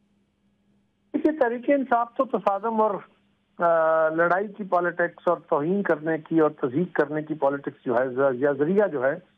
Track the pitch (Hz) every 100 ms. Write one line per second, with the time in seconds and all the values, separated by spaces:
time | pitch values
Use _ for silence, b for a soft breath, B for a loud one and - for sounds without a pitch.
0 | _ _ _ _ _ _ _ _ _ _
1 | _ 302 311 311 240 240 247 285 247 233
2 | 240 - 262 214 202 196 226 220 214 180
3 | - _ _ _ _ - 170 165 160 160
4 | 160 160 170 180 208 196 190 175 175 170
5 | 170 - 180 165 - 151 156 202 180 151
6 | 156 156 - 165 151 151 135 135 180 -
7 | 143 151 151 156 139 143 143 - - 117
8 | 131 123 139 123 143 139 151 196 196 143
9 | 131 175 -